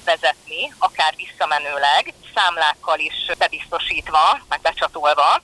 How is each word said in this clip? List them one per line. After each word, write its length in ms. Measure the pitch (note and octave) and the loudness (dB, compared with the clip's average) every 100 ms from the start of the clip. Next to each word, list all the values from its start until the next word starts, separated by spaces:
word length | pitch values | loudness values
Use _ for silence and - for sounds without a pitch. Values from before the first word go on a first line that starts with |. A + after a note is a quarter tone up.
| E3+ | -2
vezetni, 680 | D#3+ D#3+ D3 - E3 C#4+ - | 0 0 -2 -6 -10 -10 -2
akár 340 | F#3 - D#3 - | -2 2 -2 -2
visszamenőleg, 1000 | B2+ - E3 D3 D3 C#3+ C#3+ D#3+ E4+ - - - | -10 -4 0 0 -2 0 2 2 0 -10 -8 0
számlákkal 640 | F#3+ E3+ D#3 D3+ - D#3 | 0 2 0 0 -2 -2
is 260 | D#3 - E3 E3+ | -2 -6 -6 -2
bebiztosítva, 1000 | F3 D#3 - E3 - D#3 - D#3 E3+ C4+ - | -2 -2 -8 -6 -4 -6 0 2 4 2 -2
meg 120 | - | -4
becsatolva, 800 | E3 E3 D#3 D#3+ D3 D3 D3 C4 | -4 -2 -4 -2 0 4 4 2